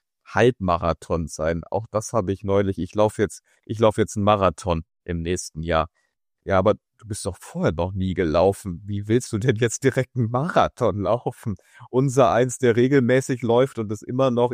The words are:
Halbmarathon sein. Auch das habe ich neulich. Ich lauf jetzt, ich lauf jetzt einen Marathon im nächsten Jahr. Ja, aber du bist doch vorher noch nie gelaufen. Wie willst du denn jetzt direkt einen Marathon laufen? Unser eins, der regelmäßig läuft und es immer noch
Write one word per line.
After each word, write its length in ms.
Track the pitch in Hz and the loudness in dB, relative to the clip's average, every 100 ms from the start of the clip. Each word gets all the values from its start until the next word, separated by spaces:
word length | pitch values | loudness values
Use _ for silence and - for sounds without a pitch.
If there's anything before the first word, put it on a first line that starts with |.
| _ _ - | _ _ -6
Halbmarathon 1040 | - 120 - 92 85 85 82 - 85 78 | 2 2 2 -2 0 0 -4 -4 -4 -4
sein. 360 | - 80 85 - | -4 -2 -2 -4
Auch 160 | 101 110 | -6 -4
das 220 | 104 - | -6 -4
habe 180 | 117 95 | -4 -2
ich 120 | 98 | -4
neulich. 340 | 98 98 98 95 | 0 0 0 -2
Ich 160 | 78 107 | -6 0
lauf 220 | 107 - | 0 2
jetzt, 240 | 101 - _ _ - | -4 -4 _ _ -10
ich 140 | 107 | 2
lauf 180 | 110 110 | 2 2
jetzt 180 | 104 107 | -2 0
einen 100 | 101 | 2
Marathon 580 | 104 95 - 92 82 - _ | 4 2 0 -4 -4 -4 _
im 180 | - 85 | -8 -6
nächsten 400 | 82 90 - 78 | -4 -4 -6 -10
Jahr. 260 | 80 80 78 _ _ _ _ _ - | -2 0 -2 _ _ _ _ _ -2
Ja, 140 | 95 | 2
aber 140 | 101 - _ _ | 2 0 _ _
du 100 | 104 | -14
bist 180 | 110 101 | -10 -8
doch 120 | 90 | -10
vorher 320 | - 170 160 | -12 -4 -4
noch 220 | 82 90 | -2 -4
nie 200 | 98 92 | -2 -4
gelaufen. 680 | 92 85 80 92 98 98 85 101 | 0 0 4 2 2 -6 -12 -8
Wie 220 | 101 101 | -8 0
willst 240 | 120 - | -2 0
du 60 | 107 | -4
denn 180 | 120 113 | -2 0
jetzt 280 | 120 - | 0 0
direkt 320 | 135 131 127 127 | -2 0 -4 -2
einen 140 | 113 | -2
Marathon 720 | 123 165 - 87 - 113 101 | -2 -2 0 0 0 -2 0
laufen? 540 | 92 117 - - 120 92 _ - 120 | -2 -2 -4 -8 -10 -10 _ -20 -4
Unser 420 | 123 135 127 117 | -2 0 4 4
eins, 260 | 104 127 - | 4 0 2
der 180 | 123 113 | 2 4
regelmäßig 640 | 131 143 117 127 131 123 | 4 4 4 2 2 -4
läuft 380 | 113 117 135 - | 2 2 2 -2
und 120 | 104 | -8
es 100 | 107 | -8
immer 280 | - 127 135 | -8 0 0
noch 220 | 120 120 | 2 0